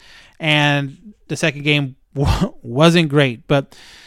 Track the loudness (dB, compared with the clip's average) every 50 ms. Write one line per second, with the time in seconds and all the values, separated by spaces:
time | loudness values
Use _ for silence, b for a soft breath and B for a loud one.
0 | b b b b b b b b -2 0 0 2 2 2 0 0 -2 -6 -10 -14
1 | -20 -20 -20 _ _ -10 -8 -4 -4 -4 -4 -2 -2 0 0 0 -2 -4 -8 _
2 | _ _ -6 -2 0 0 0 0 -2 -4 -6 -10 -12 -6 0 2 4 4 4 4
3 | 2 2 2 2 2 0 -2 -6 -4 -2 -2 -2 -2 -4 -10 B B B B B
4 | B